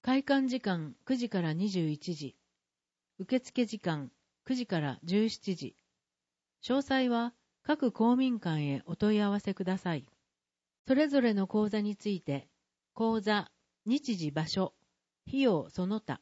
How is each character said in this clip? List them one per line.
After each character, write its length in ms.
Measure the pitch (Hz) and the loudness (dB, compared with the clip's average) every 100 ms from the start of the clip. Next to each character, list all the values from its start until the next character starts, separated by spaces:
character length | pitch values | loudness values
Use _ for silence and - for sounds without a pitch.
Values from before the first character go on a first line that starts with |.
開 240 | - 269 269 | 2 0 4
館 240 | 277 262 | 2 2
時 100 | 254 | -2
間 340 | 208 175 156 - - | -2 -2 -4 -12 -4
九 100 | 262 | -2
時 140 | 240 | 0
か 120 | 190 | 0
ら 120 | 165 | 0
二 160 | 160 208 | 0 0
十 180 | 185 160 | 0 0
一 280 | 147 - 156 | -2 -6 -8
時。 200 | 139 - _ _ _ _ _ _ _ - | -10 -14 _ _ _ _ _ _ _ -14
受 220 | 190 254 | -2 -2
付 260 | - - 233 | 0 -2 -2
時 140 | 214 | -2
間 320 | 180 151 131 _ _ _ | -4 -4 -6 _ _ _
九 120 | - 254 | -6 -4
時 120 | 240 | -2
か 140 | 170 | -2
ら 180 | 147 123 165 | -2 -4 -2
十 240 | 196 220 | 0 0
七 260 | - - 175 | -2 -6 -6
時。 220 | 131 _ _ _ _ _ _ _ _ _ | -8 _ _ _ _ _ _ _ _ _
詳 200 | - 262 | -2 -2
細 260 | 277 262 254 | 0 0 2
は 260 | 233 233 _ _ _ | 0 -2 _ _ _
各 300 | - 302 254 | -4 0 0
公 240 | - 226 247 | 2 2 4
民 240 | 262 226 | 2 0
館 220 | 175 156 | -2 0
へ 180 | 143 139 - | 0 -2 -6
お 120 | 165 | -2
問 180 | 208 208 | 0 2
い 60 | |
合 80 | 208 | 2
わ 100 | 202 | 0
せ 140 | 202 | -4
く 100 | 190 | -4
だ 140 | 185 185 | -2 -2
さ 180 | 185 156 | -2 -4
い。 100 | - _ _ _ _ _ _ _ - | -6 _ _ _ _ _ _ _ 2
そ 100 | 262 | 4
れ 120 | 302 | 4
ぞ 140 | 277 | 4
れ 120 | 240 | 4
の 140 | 202 190 | 2 2
講 220 | 214 214 | 2 2
座 100 | 214 | 0
に 160 | 208 202 | -2 -4
つ 140 | 208 | -4
い 100 | 190 | -2
て、 300 | - 139 - _ _ _ _ | -2 -4 -6 _ _ _ _
講 280 | - 226 226 | -2 0 0
座、 280 | 202 208 - _ _ _ 208 | 0 0 -2 _ _ _ -2
日 320 | 277 - 196 | -2 0 -2
時、 140 | 151 | -2
場 140 | 147 156 | -2 -2
所、 280 | 190 185 _ _ _ _ _ - | -2 -2 _ _ _ _ _ -6
費 180 | 269 | 0
用 260 | 262 165 92 | 2 2 -2
そ 180 | - 180 | -4 -4
の 140 | 214 | -4
他 180 | - 123 | -6 -10